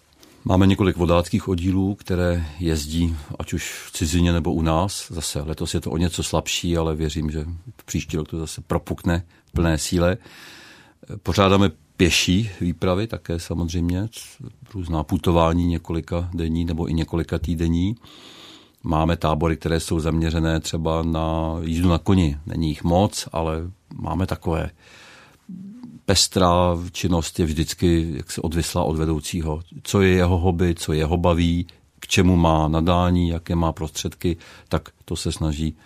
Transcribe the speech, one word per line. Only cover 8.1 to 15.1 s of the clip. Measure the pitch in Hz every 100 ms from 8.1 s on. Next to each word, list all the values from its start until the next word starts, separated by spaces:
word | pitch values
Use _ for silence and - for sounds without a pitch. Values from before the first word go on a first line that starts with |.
| 82
rok | 76
to | 82
zase | 78 - -
propukne | 85 - - 90 87 - _ _
v |
plné | - 85 76
síle. | - 90 85 92 - - - - - - - _ - 101
Pořádáme | - 90 98 98 98 - _ _
pěší | 90 - - 90 113 90
výpravy | 87 82 92 90 113
také | 90 - 85
samozřejmě, | - 85 87 87 87 90 104 - - - 60 - -
různá | 98 85 80
putování | 76